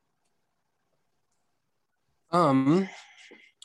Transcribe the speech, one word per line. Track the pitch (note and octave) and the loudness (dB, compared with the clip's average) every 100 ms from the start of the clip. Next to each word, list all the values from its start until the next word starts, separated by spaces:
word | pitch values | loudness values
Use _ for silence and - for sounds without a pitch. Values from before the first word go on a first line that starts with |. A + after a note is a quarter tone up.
| _ _ _ _ _ _ _ _ _ _ _ _ _ _ _ _ _ _ _ _ _ _ - | _ _ _ _ _ _ _ _ _ _ _ _ _ _ _ _ _ _ _ _ _ _ -6
Um, | E3+ D#3+ C3+ C3+ F3 F#3+ - - _ - - _ _ | -2 0 2 2 0 -2 -10 -20 _ -20 -20 _ _